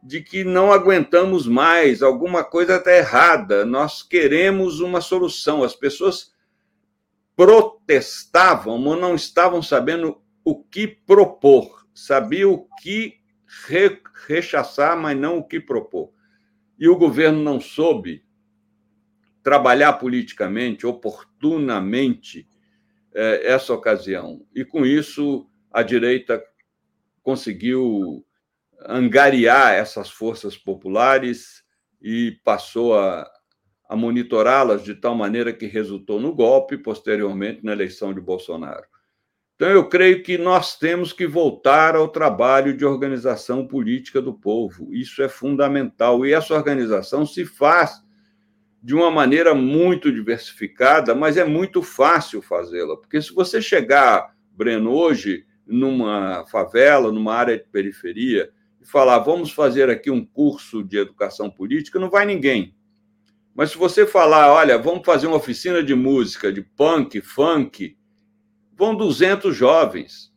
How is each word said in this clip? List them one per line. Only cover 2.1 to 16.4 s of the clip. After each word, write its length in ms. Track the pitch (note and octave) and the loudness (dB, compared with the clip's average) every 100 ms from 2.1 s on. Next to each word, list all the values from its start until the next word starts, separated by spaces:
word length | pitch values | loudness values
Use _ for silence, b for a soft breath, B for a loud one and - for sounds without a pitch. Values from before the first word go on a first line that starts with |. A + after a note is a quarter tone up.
| B2+ F3 F3+ | 0 -2 -4
coisa 360 | - E3+ F3 F#3 | -2 -2 0 0
tá 160 | F3+ F3+ | 4 4
errada, 680 | D3 B2 E3+ D#3+ G2 G2+ A2 | 4 4 4 4 2 0 0
nós 380 | B2+ D3 - | -2 -4 -6
queremos 760 | - F3 D3 D#3 F#3+ F#3+ F#3 D3+ | -4 0 2 2 0 0 -4 -4
uma 220 | F3+ F3+ | -4 -4
solução. 640 | E3 F#3 F3+ - - D3+ | -4 -4 -4 -4 -4 -2
As 120 | B2+ - | -2 -2
pessoas 560 | C#3 C#3 F#3+ F3+ - _ _ _ _ _ _ _ _ _ _ - | -6 -2 -4 -4 -16 _ _ _ _ _ _ _ _ _ _ 4
protestavam, 1400 | F#3 A3 G#3+ - - C#3 - - - E3+ F#3 C#3+ G#2 A#2 | 8 8 4 -6 -2 -2 -2 -16 -2 4 4 2 -4 -4
mas 220 | C3+ E3 | -4 -2
não 160 | F3+ E3 | -2 -4
estavam 480 | - - F3+ F3 | -2 0 0 0
sabendo 580 | D3+ C#3 B2 E3+ D#3+ - _ _ | -2 -2 -2 -4 -6 -10 _ _
o 200 | - D3 | -6 -6
que 220 | _ F#3+ G#3+ | _ -8 -8
propor, 1000 | - - G3 G3 - C#3+ C3 - _ _ | -8 4 6 6 4 6 6 4 _ _
sabiam 640 | _ - C#3 A2 D#3+ G3 | _ -2 -2 -2 0 0
o 140 | F#3 - - | 0 -6 -20
que 320 | E3 G#3+ A3 _ _ _ _ - - | -10 -8 -10 _ _ _ _ -20 -4
re-, 340 | D#3+ G3 - - - - | 0 0 0 -20 -20 -6
rechaçar, 680 | D#3 E3+ D3 - - D3 E3+ | -6 -2 -4 -4 -2 0 0
mas 220 | D#3 C#3 | -4 -4
não 220 | D3 E3+ | -4 -6
o 40 | |
que 160 | D3 E3 | -6 -12
propor. 520 | - A#2+ - F2 D2+ _ _ _ | -6 -8 -6 -12 -12 _ _ _